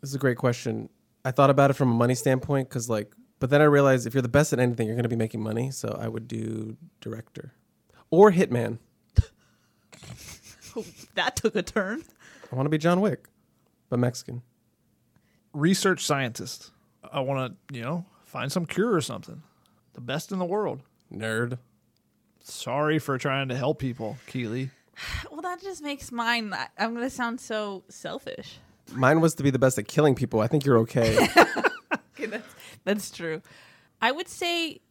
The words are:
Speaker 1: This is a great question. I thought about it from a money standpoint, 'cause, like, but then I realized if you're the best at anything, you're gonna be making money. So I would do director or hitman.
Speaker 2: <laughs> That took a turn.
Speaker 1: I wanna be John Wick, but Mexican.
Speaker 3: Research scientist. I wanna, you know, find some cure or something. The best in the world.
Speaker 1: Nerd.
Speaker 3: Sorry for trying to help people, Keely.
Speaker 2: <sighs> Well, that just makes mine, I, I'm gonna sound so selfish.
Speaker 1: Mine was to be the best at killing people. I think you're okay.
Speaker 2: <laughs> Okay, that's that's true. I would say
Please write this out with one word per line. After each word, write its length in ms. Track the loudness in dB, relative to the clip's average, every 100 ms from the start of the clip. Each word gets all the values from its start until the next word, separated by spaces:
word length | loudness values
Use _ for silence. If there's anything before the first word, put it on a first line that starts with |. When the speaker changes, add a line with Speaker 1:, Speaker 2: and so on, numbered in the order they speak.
Speaker 1:
This 100 | -8
is 60 | -2
a 20 |
great 200 | 0 2
question. 500 | 0 -2 -4 -6 -8 _ _ _
I 60 | -6
thought 200 | 4 6
about 200 | 6 4
it 40 |
from 140 | 4 2
a 20 |
money 220 | 4 2 2
standpoint, 520 | 2 0 0 -2 -2
'cause, 200 | -6 -4
like, 260 | -4 -4 _ _ _
but 120 | 2
then 100 | 6
I 40 |
realized 440 | 8 8 6 4 2
if 60 |
you're 80 | -2
the 60 | 2
best 240 | 2 2
at 60 | 2
anything, 300 | 2 2 -2
you're 80 | 0
gonna 120 | 0
be 60 |
making 260 | 0 -2 -2
money. 300 | -4 -4 -4
So 260 | -6 -8 -6
I 80 | -6
would 180 | -8 -8
do 500 | -8 -6 -6 -8 -12 -18 _
director 520 | -12 -12 -12 -18 -20 _ _ _ _ _ _
or 220 | 8 8
hitman. 460 | 8 2 0 -2 -6 _ _ _
Speaker 2:
<laughs> 140 | 0 0 _ _ _ _ _ _ -20 -20 -18 -18 -20 -20 -20 -14 -12 -12 -16 -12
That 220 | -2 -2 0
took 200 | -2 -2
a 60 |
turn. 400 | -4 -4 -4 -6 -12 _ -20 -20 -10
Speaker 1:
I 40 | -4
wanna 120 | 0
be 100 | 2
John 220 | 2 2
Wick, 280 | 2 -2 _ _ _ _ _ _ _
but 100 | 0
Mexican. 440 | 0 -2 -12 -14 -14 _ _ _ _ _ _ _ _ _ _
Speaker 3:
Research 520 | 0 2 4 2 0
scientist. 680 | 0 0 -2 -6 -12 -14 -18 _ _ _ -10
I 80 | -6
wanna, 340 | -2 -2 -4 -8 _
you 100 | -10
know, 220 | -6 -6 -8 _
find 260 | _ -8 -4
some 140 | -4 -4
cure 260 | -2 2
or 60 | 2
something. 420 | -2 -8 -12 -18 -20 _ _ _ _
The 60 | -18
best 300 | -8 -6 -6
in 60 | -6
the 60 |
world. 380 | -4 -2 -4 -6 -12 _ _
Speaker 1:
Nerd. 460 | -10 -4 -2 -2 -6 _ _ _ _ _ _ _ _
Speaker 3:
Sorry 580 | -20 -14 -6 -2 0 0
for 200 | -2 -4
trying 300 | -2 -2 -2
to 80 | -2
help 220 | -2 -2
people, 380 | -4 -6 -8 -10 -10
Keely. 440 | -8 -6 -6 -8 _ _ -16
Speaker 2:
<sighs> 340 | -10 -10 -10
Well, 120 | -10
that 180 | -8 -8
just 200 | -10 -10
makes 280 | -10 -10 -10
mine, 420 | -6 -2 -2 -2
I, 140 | -6 -8 -4
I'm 160 | -4
gonna 160 | -4 -6
sound 300 | -4 -6 -6
so 440 | -6 -6 -4 -8 _
selfish. 680 | -14 -10 -10 -10 -12 -14 -18 _ _ -14
Speaker 1:
Mine 260 | 2 4 6
was 140 | 4 2
to 60 |
be 80 | 0
the 80 | 4
best 200 | 2 2
at 80 | -4
killing 280 | 2 4
people. 260 | 4 0 0
I 60 | 2
think 160 | 0
you're 140 | 4 4
okay. 500 | 4 2 2 4 4
Speaker 2:
<laughs> 40 | 6 6 4 -2 -4 _ -8 _ -12
Okay, 60 | -10
that's 220 | -10 -14 -20 -20 -12 -4
that's 220 | -4 -4
true. 320 | -10 -8 -8 -10 -20 -20 _ _ _
I 120 | -2
would 160 | -2 -8
say 520 | -6 -4 -2 -4 -8 _